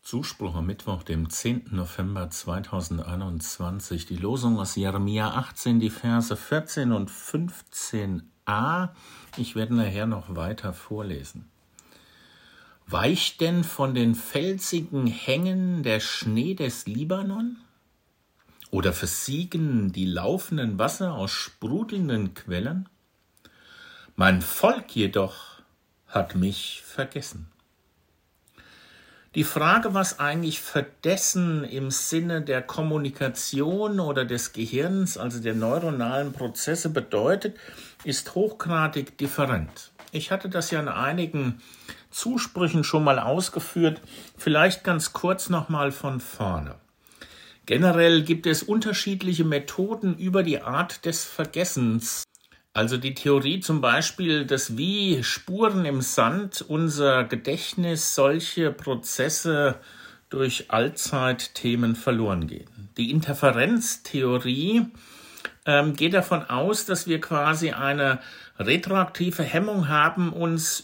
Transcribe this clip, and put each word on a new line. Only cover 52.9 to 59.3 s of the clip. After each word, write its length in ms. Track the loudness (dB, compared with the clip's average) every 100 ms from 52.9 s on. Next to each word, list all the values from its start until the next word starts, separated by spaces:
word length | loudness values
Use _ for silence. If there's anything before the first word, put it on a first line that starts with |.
| 0
die 160 | -4
Theorie 480 | -2 4 4 4 -2
zum 220 | 0 2
Beispiel, 640 | 4 2 0 -2 0 0 2
dass 320 | -2 -2 -2
wie 440 | -2 0 2 2
Spuren 600 | 0 -4 -4 2 2 4
im 160 | 0 0
Sand 600 | 0 2 4 2 -4 -8
unser 640 | -4 0 0 4 4 4
Gedächtnis 880 | 2 -2 -2 -4 -4 -2 0 0 -2
solche 560 | 4 4 4 -2 0 0
Prozesse 1040 | 0 -4 -4 -4 -2 -2